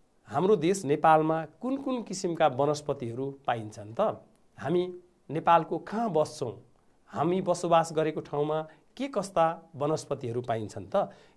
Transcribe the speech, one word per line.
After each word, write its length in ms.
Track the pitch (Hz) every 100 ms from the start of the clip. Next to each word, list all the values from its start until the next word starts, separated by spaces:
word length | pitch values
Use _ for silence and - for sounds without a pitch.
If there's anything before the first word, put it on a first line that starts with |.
| _ _ -
हाम्रो 300 | 131 180 208
देश 300 | 156 190 139
नेपालमा 600 | 151 160 156 156 160 160
कुन 320 | - 247 277
कुन 260 | 277 254
किसिमका 440 | 202 190 180 160 156
वनस्पतिहरू 920 | 123 143 143 - 139 117 120 135 135 -
पाइन्छन् 460 | 120 107 107 104 117
त? 240 | 208 98 - _ _ -
हामी 400 | 131 175 180 180 - _ -
नेपालको 480 | 147 170 170 160 170
कहाँ 320 | - 208 233
बस्छौँ? 580 | 156 151 - 123 98 - _ _ _ _
हामी 340 | - 156 185
बसोबास 520 | 185 170 170 165 160
गरेको 280 | 156 156 156
ठाउँमा 400 | - 147 151 156 156 - _ -
के 100 | 277
कस्ता 640 | 247 190 - 165 165 - 123
वनस्पतिहरू 680 | 143 156 - 127 120 117
पाइन्छन् 440 | 120 113 107 - 95 196
त? 140 | 180 - -